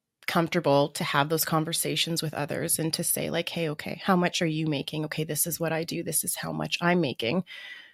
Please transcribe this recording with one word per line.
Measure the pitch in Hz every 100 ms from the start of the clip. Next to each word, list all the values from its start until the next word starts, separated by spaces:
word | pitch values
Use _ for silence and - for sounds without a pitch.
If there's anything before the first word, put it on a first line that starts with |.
| _ _ -
comfortable | 175 165 175 147 139 143
to | -
have | 175 147 147
those | 160 -
conversations | 160 160 160 147 156 - 165
with | 156 -
others | 147 143 165 -
and | 160
to | -
say, | 170 - 151
like, | 165 170
"Hey, | 170 160
okay, | 151 - -
how | - 180
much | 175 -
are | 165
you | 156 160
making? | 143 - 156 151
Okay, | -
this | 165 151 170
is | 151
what | 160
I | 156
do. | 165 160
This | 170 156
is | 180 -
how | 165
much | 160 151 -
I'm | 175 180
making." | 147 - 113 170 - - - - -